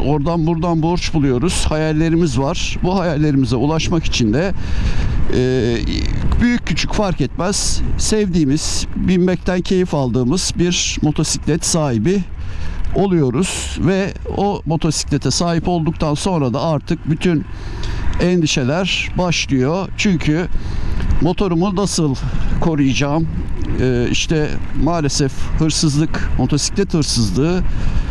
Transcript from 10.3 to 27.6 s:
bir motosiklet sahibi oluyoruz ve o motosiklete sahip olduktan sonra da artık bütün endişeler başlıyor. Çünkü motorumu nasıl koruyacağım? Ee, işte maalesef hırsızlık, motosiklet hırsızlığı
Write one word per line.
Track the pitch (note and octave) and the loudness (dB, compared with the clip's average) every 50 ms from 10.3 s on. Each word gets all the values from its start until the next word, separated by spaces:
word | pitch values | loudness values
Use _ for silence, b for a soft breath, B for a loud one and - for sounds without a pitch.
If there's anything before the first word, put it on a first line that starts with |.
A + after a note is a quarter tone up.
| D#3+ F#3+ - - - - | 0 0 -2 -2 -2 0
bir | E3+ F3+ F3 - - - - - | 0 0 0 0 -2 -4 -2 -2
motosiklet | - D3+ D3 - D#3 - - C3+ - - D3 E3+ - | 0 0 0 0 -2 -2 -2 -2 -2 -2 -2 -2 0
sahibi | - - E3 D3+ C#3 A#2+ A2 G#2+ D#3+ F#3+ G3+ F3+ B B B B B B B B B B B B B - | 0 0 0 0 0 0 0 0 0 0 0 -2 B B B B B B B B B B B B B 0
oluyoruz | - F#3+ G3 F3+ E3 C#3+ B2+ A#2 C#3 F#3+ - - - - - - - | 2 2 2 2 2 2 2 2 0 -2 -2 -4 -6 -6 -6 -4 -2
ve | - D#3 G3 F#3+ G3 F3 - - - - - | 0 0 0 0 0 -2 -6 -8 -8 -6 -4
o | - G3 G2+ - - - | -2 -2 -2 -2 -4 -4
motosiklete | C#3 E3 D#3+ - D#3+ C#3 - - - D3 C3+ - C3+ | -2 -2 0 0 -2 -2 -2 -2 -2 -2 -2 0 -2
sahip | B2 - F3 E3+ E3+ E3 - | -2 0 0 0 0 0 0
olduktan | F3+ F3+ E3+ D#3 E3+ D#3 - F3 D3+ D3+ | 0 -2 0 0 -2 -2 -2 -2 -2 -2
sonra | D3+ - G3+ F#3 D#3+ C#3 B2 A2+ | -2 -2 0 0 0 0 0 0
da | C#3+ | 0
artık | B2+ E3 D#3 C#3 - - E3+ D#3+ - C#3 | 0 0 -2 -2 -2 -4 -4 -4 -2 -2
bütün | D#3+ D#3+ - F3+ E3+ C#3+ - B B B B B B B B B B B B B B - | -2 0 0 2 0 0 -2 B B B B B B B B B B B B B B 2
endişeler | F3 F3+ F#3 F3 D#3 D3 - D#3+ B2+ A#2+ D3+ F3+ G3 F3+ - - - - - | 2 2 2 2 2 2 0 0 0 0 0 0 -2 -2 -2 -4 -4 -4 -4
başlıyor. | - F#3 F3 D#3+ - - - C#3 B2+ B2+ C#3 E3+ F#3+ F3+ - - | -2 -2 -2 -2 -2 -2 -2 0 0 0 0 0 -2 -4 -6 -4
Çünkü | - - G#3+ F#3 D3 - D3+ D3+ E3 F3+ - B B B B B B B B B B B B - - | -2 0 0 0 0 0 0 0 0 0 0 B B B B B B B B B B B B 4 4
motorumu | D3 E3+ F3+ - G#3 F#3+ E3+ E3 F3+ G#3 F#3+ | 4 2 2 2 0 0 2 0 0 0 0
nasıl | F#3 G3+ - - - D#3+ D3 C3 B B B B B B B B - | 0 -2 -2 0 0 0 0 0 B B B B B B B B 2
koruyacağım? | - E3+ D#3+ D3 C#3 C3+ B2 - C#3+ C#3+ C#3+ E3 E3 D#3 - - - - - - - - - - | 2 2 2 2 2 2 2 2 0 0 0 0 0 -2 -2 -4 -4 -2 -2 -2 0 0 0 0
Ee, | B2 C3 B2 A#2+ A#2+ - | 0 0 2 2 0 0
işte | - - - - E3+ D#3 D3+ G2 C#2 - - - - C3 C3+ | 0 0 0 0 0 0 0 0 -2 -2 -2 -2 0 2 2
maalesef | D3+ F3 E3+ D3+ C3+ - - D3 C3 - - - - - - | 2 2 0 0 0 0 0 0 0 0 -2 -2 0 0 0
hırsızlık, | D#3+ D#3 C#3+ - - D#3 C3+ D3 D#3+ - - - - - - | 0 0 0 0 0 2 2 2 0 0 0 0 0 0 2
motosiklet | - C3 B2+ D#3 C#3 - - - G3 G3 F#3+ - | 2 2 2 0 0 0 -2 -2 -2 -2 0 0
hırsızlığı | E3 C#3+ - - A#2+ A2+ G2+ - - C#3+ E3 F3+ F#3 | 0 0 0 0 0 0 0 2 2 2 2 2 2